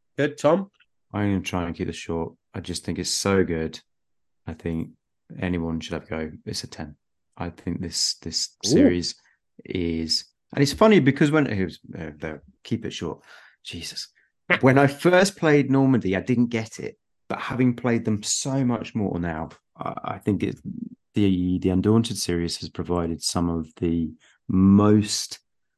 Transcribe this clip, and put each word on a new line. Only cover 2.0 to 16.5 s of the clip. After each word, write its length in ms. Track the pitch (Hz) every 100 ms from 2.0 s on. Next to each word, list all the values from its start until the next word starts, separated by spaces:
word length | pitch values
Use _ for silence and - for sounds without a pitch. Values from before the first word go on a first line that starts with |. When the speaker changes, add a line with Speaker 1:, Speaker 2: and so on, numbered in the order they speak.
| - 82 80 - _
Speaker 2:
I 80 | 101
just 240 | 85 85
think 140 | - 85
it's 100 | 87
so 340 | - 101 95
good. 360 | 82 80 80 - _ _ _ _ _ _ -
I 60 |
think 380 | 82 85 82 - - _ _ - -
anyone 400 | 92 87 82 80
should 140 | -
have 100 | 80
a 20 | -
go. 240 | 80 78 80
It's 200 | - -
a 20 | -
ten. 300 | - 73 - _ _ _ -
I 100 | 87
think 320 | - 90 85
this, 340 | 85 - - -
this 340 | 82 - - _ 107
Speaker 3:
Ooh. 20 |
Speaker 2:
series 460 | 180 277 87 82 - _ _ _ -
is, 600 | - 90 85 82 80 - - _ _
and 80 | 135
it's 100 | 139
funny 280 | - 220 196
because 320 | 135 131 151
when 160 | 156 143
it 160 | 98
was, 160 | 90 - - -
uh, 120 | 78 76
there, 260 | 78 73 - _
keep 220 | - 117 -
it 60 |
short. 320 | - 85 - - - - _
Jesus. 420 | - 85 - - - _ _ _ - 175
When 180 | - 135
I 80 | 139
first 500 | 143 180 180 202 -
played 320 | 160 147 131
Normandy, 460 | 135 135 120 92 95
I 40 |
didn't 260 | 107 120
get 320 | 120